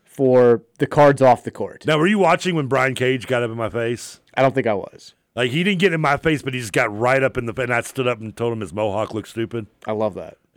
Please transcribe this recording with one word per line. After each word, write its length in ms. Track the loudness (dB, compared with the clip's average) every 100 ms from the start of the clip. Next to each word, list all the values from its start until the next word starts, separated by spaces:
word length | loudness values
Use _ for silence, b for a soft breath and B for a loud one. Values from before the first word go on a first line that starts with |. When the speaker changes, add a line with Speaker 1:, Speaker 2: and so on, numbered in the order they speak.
Speaker 1:
for 600 | _ -2 4 6 6 4 0 _
the 60 | -2
cards 340 | 4 6 6
off 240 | 4 4 0
the 60 |
court. 340 | -10 -12 -8 -2
Speaker 2:
Now, 100 | 0
were 100 | 2
you 120 | 2
watching 360 | 2 2 0 -2
when 120 | 0
Brian 260 | 0 0
Cage 320 | 0 -2 -2 -2
got 160 | -2
up 100 | -2
in 60 | -4
my 120 | -6
face? 500 | -4 -4 -6 -10 -20 _
Speaker 1:
I 80 | 0
don't 120 | 0
think 140 | 2 -2
I 60 |
was. 400 | -2 -6 -16 -20 _ _
Speaker 2:
Like, 180 | -4 -2
he 120 | 0
didn't 160 | 0 2
get 140 | 2
in 80 | 2
my 160 | 0 0
face, 240 | 0 -2
but 120 | -4
he 60 | -8
just 140 | -4
got 200 | -2 -2 0
right 260 | 2 2
up 140 | 2 -2
in 80 | -8
the 80 |
fa-, 80 | -6
and 120 | -2
I 60 | -2
stood 260 | -4 -4 -4
up 140 | -4
and 160 | -8 -6
told 160 | -4
him 80 | -4
his 140 | -8
mohawk 400 | -4 -2 -2 -4
looked 160 | -6 -10
stupid. 380 | -8 -6 -8 -12 _ -8
Speaker 1:
I 60 |
love 220 | -4 -4 -4
that. 220 | -14 -18 _